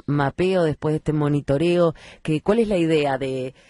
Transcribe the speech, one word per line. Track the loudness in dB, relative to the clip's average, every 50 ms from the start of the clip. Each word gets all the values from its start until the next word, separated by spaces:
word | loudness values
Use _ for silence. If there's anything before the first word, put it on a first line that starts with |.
| -4
mapeo | -2 -2 0 0 -2 -2 -2 -2 0 0 2 0
después | 0 -2 -2 -4 -4 -4
de | -2
este | -2 -2
monitoreo, | -2 0 0 0 0 -2 0 0 0 0 2 2 2 2 2 2 0 -2 -12 -20 -20 -12 -4
que, | -2 -2 -2
¿cuál | 0 0 2 2
es | 2 0
la | 2 0
idea | 0 2 2 2 2 0 -2 -2
de, | -4 -4 -6 -6 -6 -8 -10 _ _ _